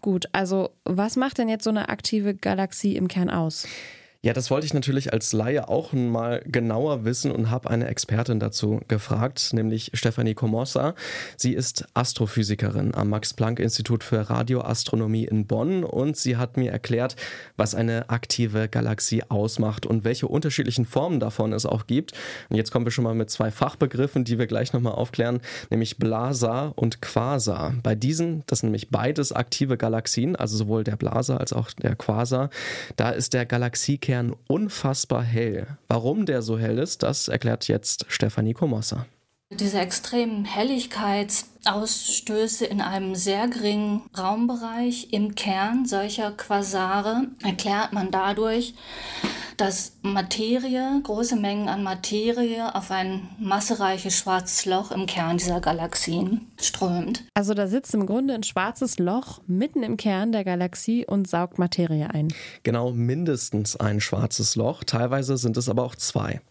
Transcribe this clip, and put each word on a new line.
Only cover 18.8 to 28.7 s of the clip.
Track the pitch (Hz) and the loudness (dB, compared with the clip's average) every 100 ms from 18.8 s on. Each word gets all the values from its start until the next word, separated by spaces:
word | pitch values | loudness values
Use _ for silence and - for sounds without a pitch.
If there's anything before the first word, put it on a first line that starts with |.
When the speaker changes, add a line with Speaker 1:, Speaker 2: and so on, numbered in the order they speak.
| 117 107 - - - | 0 0 0 0 0
Speaker 2:
ausmacht | 107 107 - 107 107 - | 0 0 2 0 0 0
und | 113 | 0
welche | 110 107 - | 2 0 0
unterschiedlichen | 147 151 135 135 120 117 | 0 0 0 0 0 2
Formen | - 160 156 | 2 2 0
davon | 110 - 110 | 0 0 0
es | 110 | 0
auch | - 113 107 | 0 0 2
gibt. | 123 175 - - - - | 0 0 -8 -12 -12 -2
Und | 110 | 0
jetzt | 110 | 2
kommen | 123 | 0
wir | 117 | 0
schon | 117 | 0
mal | 117 | 0
mit | 113 110 | 0 -2
zwei | - 113 | 0 -2
Fachbegriffen, | - 135 - 139 117 139 - | 0 -2 2 0 2 0 0
die | 120 117 | 0 0
wir | 117 | 0
gleich | 110 127 | 0 0
nochmal | 127 120 | 0 0
aufklären, | - 117 - 117 123 - - - | 0 -4 0 0 0 -4 -14 -2
nämlich | 113 113 - | 0 0 0
Blasa | 113 110 123 139 117 120 147 | 0 0 0 0 2 2 -2
und | - 117 - | 0 0 0
Quasar. | - - 120 139 113 90 76 123 | -4 -2 0 0 0 0 -2 0
Bei | 117 | 0
diesen, | 110 123 160 170 160 143 | 2 2 0 0 -2 -2
das | - | 0
sind | |
nämlich | 113 | 2